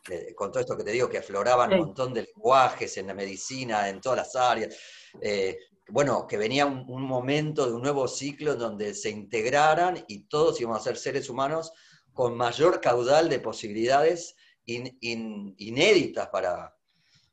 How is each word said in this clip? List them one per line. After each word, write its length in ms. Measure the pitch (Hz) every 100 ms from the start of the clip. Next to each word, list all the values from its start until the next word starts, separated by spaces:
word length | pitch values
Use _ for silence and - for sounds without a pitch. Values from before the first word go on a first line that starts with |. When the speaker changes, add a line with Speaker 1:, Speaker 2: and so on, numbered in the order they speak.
| -
Speaker 1:
de, 260 | 85 90
con 160 | - 101
todo 100 | 131
esto 160 | 123 107
que 60 |
te 60 | -
digo, 160 | 117 120
que 80 | 101
afloraban 520 | - 98 104 123 117
Speaker 2:
Sí. 40 | 190
Speaker 1:
un 100 | 165
montón 260 | - 127
de 80 | 113
lenguajes 720 | 95 - 113 135 123 - 101 -
en 100 | 95
la 60 |
medicina, 760 | 95 98 95 - 131 127 107 101
en 100 | 95
todas 180 | 131 117
las 160 | - 127
áreas. 400 | 127 113 107 - - - - -
Eh, 380 | 107 101 95 92 - _ -
bueno, 380 | 107 143 107 -
que 100 | 107
venía 260 | 110 135 143
un, 180 | 131 131
un 140 | 127
momento 640 | 131 127 127 147 156 151 131
de 60 |
un 80 | 117
nuevo 260 | 131 143 127
ciclo 440 | - 139 143 151
en 60 | 120
donde 360 | 117 104 104
se 160 | 98 113
integraran 920 | 104 101 117 110 143 151 156 180 170 -
y 120 | 101
todos 360 | - 151 165 -
íbamos 200 | 117 110
a 40 |
ser 120 | 127 117
seres 320 | - 135 131
humanos 440 | 123 139 160 160 - _ _ _
con 240 | - 123 117
mayor 440 | 120 117 160 180
caudal 480 | 143 120 120 147 165
de 120 | 135
posibilidades 920 | 110 107 110 104 117 139 156 175 - - _ _
in-, 320 | - 120 127 -
in-, 540 | 117 117 110 104 101 -
inéditas 680 | 104 120 185 196 117 - 98
para, 460 | 95 92 85 85 _ _ _ _ _ _